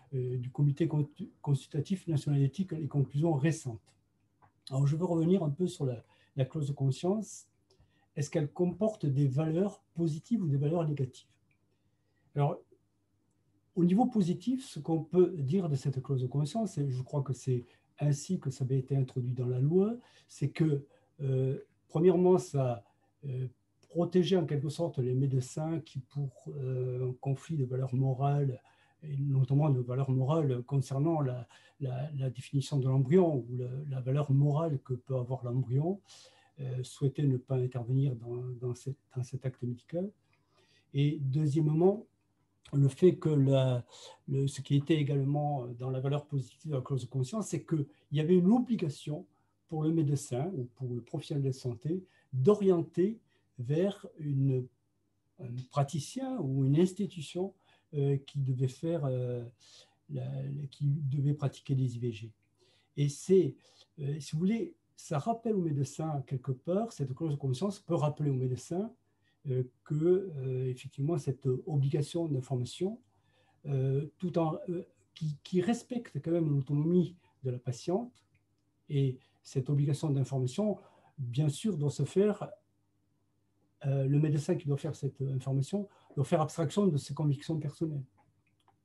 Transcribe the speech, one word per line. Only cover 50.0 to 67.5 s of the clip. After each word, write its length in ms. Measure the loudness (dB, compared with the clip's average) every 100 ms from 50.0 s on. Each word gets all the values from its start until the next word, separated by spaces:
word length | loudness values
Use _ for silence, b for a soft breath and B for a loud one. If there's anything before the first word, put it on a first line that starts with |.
| 2 0 -2 -4 -2 -4
ou 120 | -8 -8
pour 160 | -6
le 60 | -6
professionnel 420 | -6 -10 -4 -2
de 80 | -2
santé 540 | -2 -6 -6 -4 -6 b b b
d'orienter 840 | 2 4 6 6 4 2 2 0 0 _ _ _ -10
vers 480 | -2 0 0 -2 -12 -10
une, 480 | -4 0 2 0 -4 -12 _ _ _ _ _ -16
un 80 | -10 -10 -4
praticien 680 | -2 -2 -2 -6 -8 -6 -4
ou 240 | -2 0
une 140 | 4 4
institution, 760 | 4 2 -6 -6 -10 -6 -6 -8 b b b
euh, 240 | -2 0 0
qui 200 | -4 -4
devait 300 | -2 0 -2
faire, 360 | -2 -4 -2
euh, 380 | -2 -2 -4 -6 -10 -16 B B B B -12
la, 140 | -10 -8 -8 -6 -8 -10
qui 160 | -4 0
devait 480 | 0 0 0 0
pratiquer 400 | 0 -2 -4 -2
des 220 | 0 0 -2
I 20 |
V 140 | -4
G. 200 | -6 -12 -18 _ _ b b b -2
Et 120 | -2
c'est, 480 | -2 4 4 4 -2 b b b -10
euh, 200 | -6 -6
si 120 | -6
vous 60 | -2
voulez, 360 | 0 0 -4 -10 _ -20
ça 220 | -6 -4
rappelle 380 | -2 -2 0 0
aux 60 |
médecins 600 | 0 0 -2 -4 -4 -4 -4
quelque 260 | -6 -4
part, 400 | -6 -2 -2 -2
cette 200 | -4 -6
clause 180 | -4 -4
de 40 | -2
conscience 440 | -2